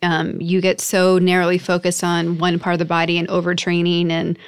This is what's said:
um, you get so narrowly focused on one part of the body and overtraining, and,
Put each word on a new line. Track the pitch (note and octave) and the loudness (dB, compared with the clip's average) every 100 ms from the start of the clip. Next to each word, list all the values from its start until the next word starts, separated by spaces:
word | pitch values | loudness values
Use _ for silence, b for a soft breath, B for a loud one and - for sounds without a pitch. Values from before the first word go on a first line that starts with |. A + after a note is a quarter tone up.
um, | F3 D#3+ E3 - | -2 0 -2 -4
you | E3+ F#3 | -2 0
get | F#3 - | 0 -2
so | - G3+ F#3 F#3 | -2 2 4 4
narrowly | F3+ F3+ F3 F3+ | 4 2 2 0
focused | F3+ F3+ F3+ F3 | 0 -2 0 -2
on | F3 E3+ E3 E3+ | -2 -2 -2 -2
one | F3+ E3+ | 0 0
part | F3+ | -2
of | F3 | -2
the | E3+ | 0
body | E3+ E3 E3+ | 0 0 -2
and | E3+ | -2
overtraining, | F3+ F3 F3 - F3 F3 E3+ F3 | -2 -2 -4 -2 0 2 0 0
and, | E3 E3 E3+ | -2 -4 -6